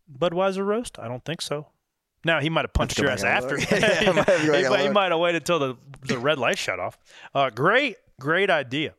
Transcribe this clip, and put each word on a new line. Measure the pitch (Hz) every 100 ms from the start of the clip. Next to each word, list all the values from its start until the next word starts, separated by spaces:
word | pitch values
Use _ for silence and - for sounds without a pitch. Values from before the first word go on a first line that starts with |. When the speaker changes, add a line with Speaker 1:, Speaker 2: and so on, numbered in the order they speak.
| _
Speaker 1:
Budweiser | 131 170 170 196 190 196
roast? | 214 240 -
I | 113
don't | 127
think | - 165
so. | - 147 151 _ _ _ _ _
Now, | 160 165
he | 147
might | 160
have | 123
punched | - 143 -
your | 143
ass | 127
Speaker 2:
Let's | 117 165 135
go |
Speaker 1:
after. | - 202 202
Speaker 2:
back | 214 180
and | 208 180
look. | -
<laughs> |
Yeah, |
I | 180
might |
have |
to | 156
go |
Speaker 1:
<laughs> | 143
He |
Speaker 2:
back |
and | 135
Speaker 1:
might, | -
he | 147
Speaker 2:
look. |
Speaker 1:
might | 208 190
have | 165
waited | 175 170
till | 147 175
the, | 135 127 - 143
the | 131 135
red | 131 151
light | 120 202
shut | - 92
off. | 95 - _ - -
Uh, | 139 135
great, | 113 156 233 285 - _ -
great | 135 165 196
idea. | 165 127 135 135